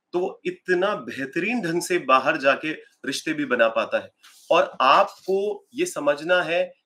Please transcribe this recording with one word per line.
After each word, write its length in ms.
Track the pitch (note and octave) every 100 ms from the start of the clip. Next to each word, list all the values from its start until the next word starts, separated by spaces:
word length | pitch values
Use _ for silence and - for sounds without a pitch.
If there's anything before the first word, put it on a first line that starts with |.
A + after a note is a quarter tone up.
| _
तो 80 | F3+
वो 220 | F#3+ - F3
इतना 500 | F3 - F3+ G3 G3
बेहतरीन 640 | A#2 B2+ C3+ F3 G3+ A#3+
ढंग 200 | E3+ E3+
से 160 | - F3
बाहर 400 | C3+ C3 C3+ D#3
जाके 340 | C3+ B2+ D#3 D3 - _ B2+
रिश्ते 280 | C#3 D#3+
भी 120 | D3+ C#3
बना 220 | A#2+ A2+
पाता 320 | A2+ G#2 A2+
है। 120 | F#2 _ - _ -
और 260 | E3 F#3+ -
आपको 840 | C3 D#3+ G3+ - - F#3+ G#3 G3+ _
ये 120 | A#2+ F3+
समझना 560 | D#3 D3 D3 D#3+ F3+
है 320 | D#3+ E3+ F3+ -